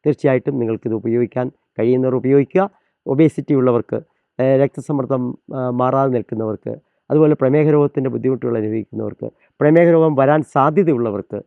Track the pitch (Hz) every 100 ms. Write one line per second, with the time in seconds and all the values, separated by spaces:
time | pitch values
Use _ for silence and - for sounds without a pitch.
0 | 151 139 143 131 - 139 113 110 120 110
1 | 117 120 120 127 123 _ _ - 113 127
2 | 131 123 127 143 131 185 196 _ _ _
3 | - 135 160 - 135 139 127 120 - 113
4 | - _ _ - 131 135 139 - 135 143
5 | 127 131 123 - - 135 127 123 127 135
6 | 135 120 101 110 110 101 113 117 _ _
7 | _ 151 156 147 131 147 151 147 143 147
8 | 131 120 123 127 123 117 107 110 104 110
9 | 107 - 113 _ _ _ 147 165 170 165
10 | 160 139 135 151 - 143 143 156 170 127
11 | 117 101 - 104